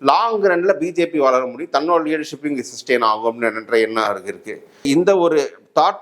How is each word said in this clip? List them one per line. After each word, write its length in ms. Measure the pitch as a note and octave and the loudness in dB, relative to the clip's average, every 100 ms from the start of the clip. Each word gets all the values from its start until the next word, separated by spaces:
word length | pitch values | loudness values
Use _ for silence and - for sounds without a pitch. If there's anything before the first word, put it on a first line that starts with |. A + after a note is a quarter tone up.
லாங் 400 | C#3 E3+ A3+ G#3+ | 2 2 2 0
ரன்ல 300 | G3 F3 F#3+ | 2 2 2
பி 200 | F#3+ E3+ | 0 -2
ஜே 140 | E3 E3+ | -2 -2
பி 120 | D#3 | 2
வளர 280 | C3 B2+ B2+ | 2 2 -2
முடியும், 240 | A#2+ E3+ | -8 -4
தன்னோட 300 | C#3 D#3+ E3 | -2 0 0
லீடர்ஷிப் 440 | D3+ D#3 D3 C#3 D3 | 0 -4 -6 -8 -6
இங்க 160 | C3+ | -6
சஸ்டெயின் 420 | - A#2+ - B2 | -8 -14 -2 0
ஆகும் 240 | A2+ A2 A#2 | 2 2 -2
அப்படின்ற 520 | A#2 A2+ A2 A2 A2+ | -2 -4 -4 0 0
எண்ணம் 240 | A2 A2+ | 2 0
அவருக்கு 240 | G#2+ F#2+ G2 | -2 -4 -8
இருக்கு. 400 | F#2 F2 D2+ - _ | -12 -14 -16 -16 _
இந்த 360 | C#3 D3+ F3+ F#3+ | 0 2 4 4
ஒரு 200 | E3+ D3+ C3+ - _ | 4 2 -2 -8 _
தாட் 260 | D#3 F3 G3+ | 2 2 0